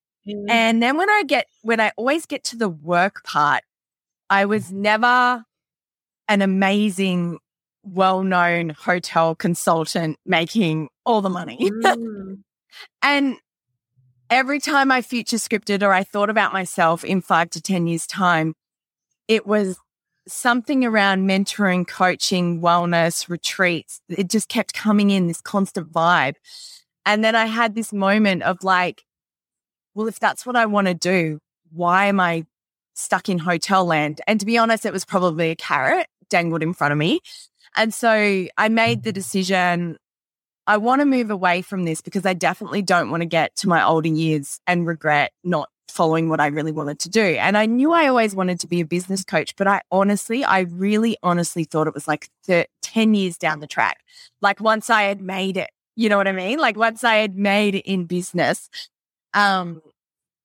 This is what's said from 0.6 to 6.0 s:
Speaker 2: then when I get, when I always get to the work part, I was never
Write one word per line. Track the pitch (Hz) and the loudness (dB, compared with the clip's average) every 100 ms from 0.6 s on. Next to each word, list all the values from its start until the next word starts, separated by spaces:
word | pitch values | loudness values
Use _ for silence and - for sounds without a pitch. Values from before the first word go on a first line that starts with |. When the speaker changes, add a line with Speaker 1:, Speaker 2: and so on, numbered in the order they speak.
| 226 226 | 2 2
Speaker 2:
then | 247 302 | 2 0
when | 392 | 2
I | 415 | 2
get, | 285 269 - _ | 2 -2 -2 _
when | 220 226 | -2 0
I | 214 - | 0 0
always | 240 320 - | -2 -2 -4
get | 277 - | -8 -8
to | 233 | -4
the | 214 | -4
work | 160 151 175 196 - | -4 -2 0 0 -2
part, | - 151 147 131 - _ _ _ _ _ - | -6 0 2 0 -4 _ _ _ _ _ -2
I | 196 202 | 0 2
was | 214 180 | -2 -4
never | 196 208 214 240 247 247 247 226 _ _ _ _ _ | -4 0 2 4 4 2 0 -8 _ _ _ _ _